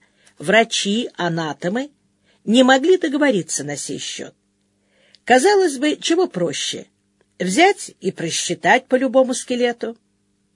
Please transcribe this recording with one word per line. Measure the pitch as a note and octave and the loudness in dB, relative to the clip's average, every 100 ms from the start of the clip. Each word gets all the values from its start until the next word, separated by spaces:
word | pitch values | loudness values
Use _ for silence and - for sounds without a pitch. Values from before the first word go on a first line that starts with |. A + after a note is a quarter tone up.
| _ _ _ _ | _ _ _ _
врачи, | D3+ G#3+ A3+ - G3+ A3 - - | 0 2 2 -2 -4 -4 -6 -6
анатомы | F3 E3 D#3 C#3 F3 A#3 D4 _ _ _ _ _ | -4 -4 -6 -6 -6 -6 -8 _ _ _ _ _
не | - A#3+ | 0 4
могли | B3+ C4 D#4+ F4+ | 6 4 4 2
договориться | D#4 C#4 C#4+ G3+ D3+ - | 0 0 2 2 0 -8
на | C#3+ C#3+ | -8 -10
сей | - - | -10 -10
счет. | - - - _ _ _ _ _ _ _ _ _ | -10 -12 -14 _ _ _ _ _ _ _ _ _
Казалось | - B3+ F4+ G4+ F#4 C4 | 2 4 6 4 2 0
бы, | D4+ - | -4 -2
чего | - E4+ F4 | -2 0 0
проще? | F3+ E3+ - - - - _ _ _ _ - | -2 -4 -4 -8 -10 -14 _ _ _ _ -8
Взять | F3+ G#3+ F#4+ G4 - - | -2 2 2 2 -8 -8
и | F#3+ | -8
просчитать | - E3 - - - F3 B3 - | -6 -6 -6 -6 -2 2 2 2
по | B3+ | -2
любому | C4 C4 B3+ | 2 2 2
скелету. | B3+ - A#3+ A#3+ A#3 A3+ A#3 _ _ _ _ _ | -2 -6 -2 -2 -4 -10 -12 _ _ _ _ _